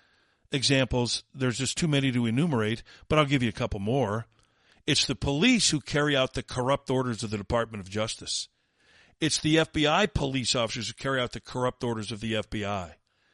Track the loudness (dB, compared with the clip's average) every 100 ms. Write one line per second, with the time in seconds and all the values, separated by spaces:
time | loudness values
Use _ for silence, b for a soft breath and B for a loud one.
0 | b b b b b -2 2 4 4 2
1 | 0 -2 -8 -4 -2 0 -2 0 2 2
2 | 2 2 2 2 2 2 0 -2 -8 B
3 | B 2 4 2 0 -2 -4 -4 -2 0
4 | 0 -2 -6 b b b b b b 0
5 | 0 -2 -2 2 4 4 4 0 0 0
6 | 2 2 0 -2 -6 -2 0 0 0 0
7 | 0 -4 -4 -6 -2 -2 -2 -6 -8 -4
8 | -4 -6 -6 -6 -8 b b b b b
9 | b b -2 0 2 2 2 2 2 4
10 | 2 0 -2 -2 0 0 -2 -4 -8 -6
11 | -4 -2 -2 -6 -10 -4 -2 -2 -4 -4
12 | -4 -6 -4 -4 -4 -4 -4 -4 -6 -14
13 | _ b b